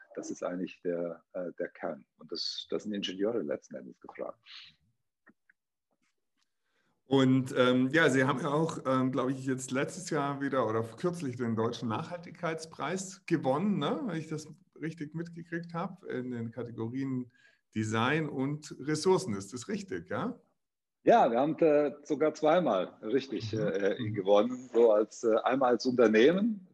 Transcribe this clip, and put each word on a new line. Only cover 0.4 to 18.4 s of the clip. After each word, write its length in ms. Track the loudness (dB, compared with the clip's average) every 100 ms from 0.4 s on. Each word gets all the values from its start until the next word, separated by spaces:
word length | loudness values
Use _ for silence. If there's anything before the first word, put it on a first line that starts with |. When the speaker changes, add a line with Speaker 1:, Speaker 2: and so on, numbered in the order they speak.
Speaker 1:
eigentlich 380 | -6 -6 -8 -8
der, 400 | -6 -4 -6 -8 _
äh, 200 | -10 -8 -8
der 100 | -10
Kern. 360 | -8 -10 -10 -16 _
Und 120 | -12
das, 340 | -10 -8 -10 -8
das 140 | -8
sind 80 | -6
Ingenieure 500 | -6 -6 -4 -2 -2
letzten 340 | -4 -8 -10 -16
Endes 240 | -16 -20
gefragt. 380 | -18 -12 -12 -12 -20 -20 -20 _ _ _ _ _ _ _ _ _ _ _ _ _ _ _ _ _ _ _ _ _ _ _ 2
Speaker 2:
Und, 480 | 4 6 4 2 4
ähm, 320 | 4 4 4
ja, 160 | 4 4
Sie 160 | 4
haben 160 | 2 0
ja 80 | 0
auch, 300 | 0 0 -2 0
ähm, 260 | 2 2
glaub 180 | 0 -2
ich, 140 | -4
jetzt 260 | -4 -4 -4
letztes 380 | -4 -4 -6 -6
Jahr 300 | -4 -4 -4
wieder 260 | -2 0 0
oder 140 | 0
kürzlich 540 | -4 -4 -4 -4 -6 -4
den 180 | -2
Deutschen 340 | 0 -2 -2 -4
Nachhaltigkeitspreis 1400 | -4 -6 -12 -14 -8 -6 -6 -10 -8 -6 -6 -8 -10 -2
gewonnen, 520 | 0 2 0 0 0
ne? 220 | 0 -2 -4
Wenn 100 | -6
ich 100 | -6
das 220 | -10 -10 -20 _ -12
richtig 340 | -10 -10 -10
mitgekriegt 600 | -10 -10 -12 -10 -10 -8
habe, 340 | -8 -8 -10 -8
in 220 | -6 -6
den 200 | -6 -8
Kategorien 800 | -8 -10 -8 -6 -4 -4 -4 -8 _ _ _ _
Design 540 | -6 -2 0 2 0 -2
und 460 | -4